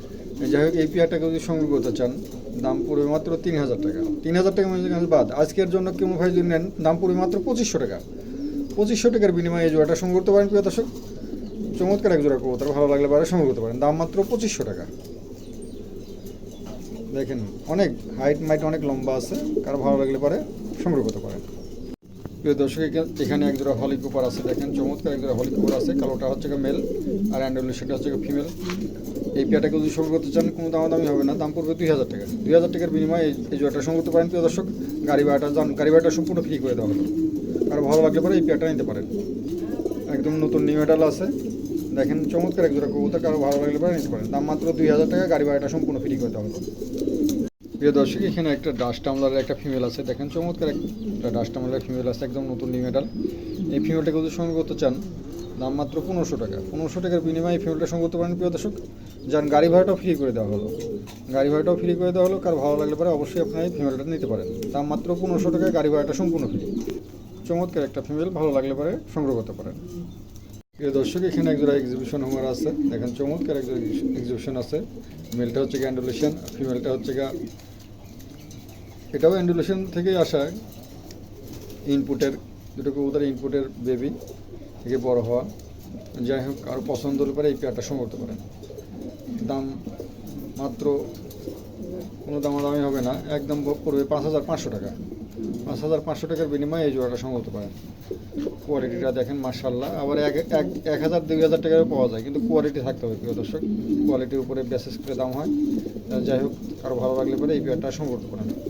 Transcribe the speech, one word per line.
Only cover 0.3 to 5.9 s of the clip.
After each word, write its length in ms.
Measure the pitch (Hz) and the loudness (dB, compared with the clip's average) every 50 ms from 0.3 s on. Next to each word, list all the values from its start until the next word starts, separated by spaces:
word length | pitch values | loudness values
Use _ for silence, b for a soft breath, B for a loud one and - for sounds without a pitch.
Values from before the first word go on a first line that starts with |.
| - 143 143 - | -6 -4 0 4
যাই 100 | 143 143 151 | 6 6 6
হোক, 100 | 165 165 160 | 6 4 4
এই 40 | 160 156 | 2 2
পেয়ারটাকে 320 | - 175 165 165 175 156 160 165 | 4 4 4 4 4 2 0 0
যদি 120 | 165 160 - 170 | 0 0 -2 0
সংগ্রহ 200 | 165 156 151 147 143 | 0 0 2 2 2
করতে 180 | 127 113 127 - 127 | 2 2 2 0 0
চান, 120 | 123 123 139 - - - - - - - 120 120 123 | 0 0 -2 -4 -8 -10 -10 -12 -10 -8 -6 -4 -2
দাম 120 | 131 131 - - | 0 0 0 0
পড়বে 200 | - 147 143 143 143 151 | 0 2 2 2 2 2
মাত্র 160 | 156 - 165 165 160 - | 0 0 -2 -2 -2 0
তিন 100 | 175 160 147 | 0 0 2
হাজার 160 | 143 127 120 - 302 | 2 0 0 0 0
টাকা। 160 | - 330 330 330 302 302 - - | -2 -2 -2 -2 -2 -2 -2 0
তিন 100 | 165 170 180 | 2 2 4
হাজার 140 | 185 196 190 | 4 4 4
টাকা 100 | 202 196 190 | 2 2 2
মানে 400 | 185 180 180 - 160 170 170 156 160 | 2 0 0 0 0 2 4 6 6
বাদ, 120 | 143 113 104 127 147 | 6 4 4 2 2
আজকের 260 | 156 - - 196 185 175 180 | 2 2 2 0 2 2 2
জন্য 120 | 190 185 185 | 0 0 0